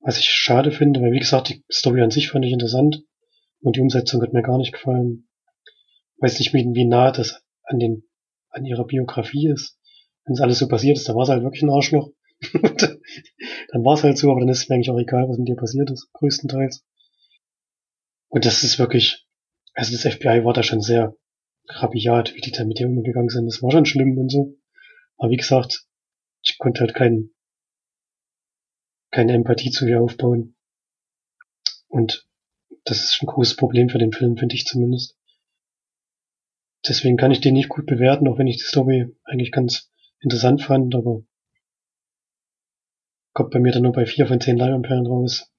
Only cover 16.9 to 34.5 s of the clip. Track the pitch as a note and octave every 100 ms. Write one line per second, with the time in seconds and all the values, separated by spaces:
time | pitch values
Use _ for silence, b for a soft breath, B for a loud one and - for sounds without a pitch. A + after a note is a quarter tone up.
16.9 | _ _ _ _ _ _ _ _ _ _
17.9 | _ _ _ _ B2+ A2+ - A#2+ - B2
18.9 | B2+ - - _ _ _ _ _ - A2+
19.9 | A#2+ C3 - B2+ A#2 A#2 A#2+ A2+ A2+ G#2+
20.9 | A#2 A2+ - _ _ _ _ _ - B2+
21.9 | A#2+ A2+ A#2 A#2 - B2+ A#2+ A2 A2 B2
22.9 | B2 A#2 A#2+ A#2+ A#2+ A#2 A2 B2 D3+ D3+
23.9 | C#3 C3+ C3 C3 C#3 C#3 - _ b b
24.9 | b b _ A2+ A#2 - C3 B2+ - _
25.9 | _ _ _ _ _ - - C3 A#2+ A#2
26.9 | - A#2+ A#2 A2 _ _ _ _ _ _
27.9 | _ _ _ _ _ _ _ _ _ _
28.9 | _ _ - A#2 B2 A#2 A#2+ C3 B2 B2
29.9 | A#2+ A#2 - B2 A#2+ A2+ _ _ _ _
30.9 | _ _ _ _ _ _ _ - - _
31.9 | - A2 - _ _ _ _ _ - -
32.9 | A#2 - - - - A#2+ - B2 B2 B2
33.9 | A#2 A2+ A2 B2 A#2 B2